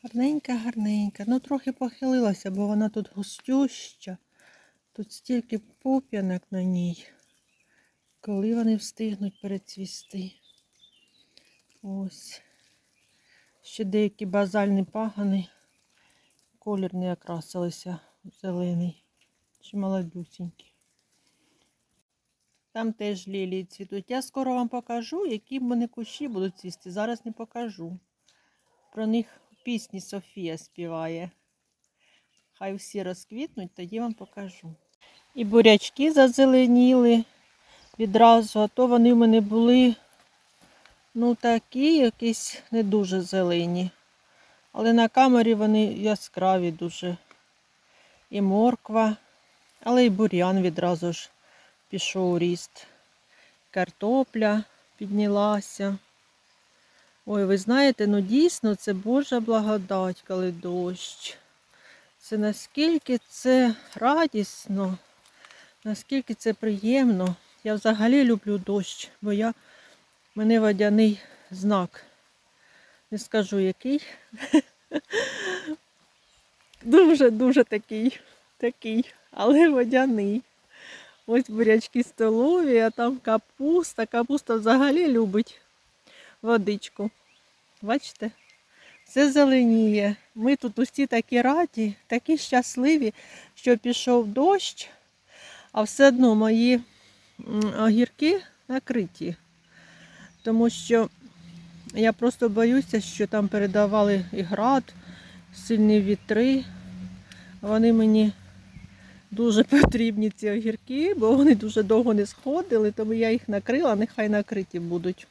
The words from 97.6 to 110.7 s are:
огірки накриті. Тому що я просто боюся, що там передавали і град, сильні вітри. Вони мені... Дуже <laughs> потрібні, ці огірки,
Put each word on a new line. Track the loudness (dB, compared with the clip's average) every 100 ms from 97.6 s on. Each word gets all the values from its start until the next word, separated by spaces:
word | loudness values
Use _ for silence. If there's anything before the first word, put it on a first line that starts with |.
| -4 0
огірки | 2 2 0 0 0 0 -6 _ -8
накриті. | -8 -4 -6 -6 -8 -10 -10 _ _ _ _ -20 -20 -20 -20 -20 _
Тому | -2 2 2
що | -2 0 0 0 _ -20 _ -20 -20 -20 -20 -10 0
я | 0
просто | 2 -2 0 -2
боюся, | 2 2 2 0 -4
що | -4 -6 -2
там | -2 -2
передавали | 0 0 2 2 2 2 0 -2
і | -8
град, | -6 -2 2 0 -2 -20 -20 -20 -20 -20 _ -20
сильні | -2 2 4 4
вітри. | 2 -4 -2 0 2 0 -4 -16 -18 -16 -16 -18 -20 -20 -20 -12
Вони | -2 2 4
мені... | 4 4 4 2 -2 -20 -20 -20 -20 -20 -20 -20 -20 _
Дуже | -2 2 2
<laughs> |
потрібні, | 4 4 4 2 -2 -2 -4
ці | -4 -4
огірки, | -4 -4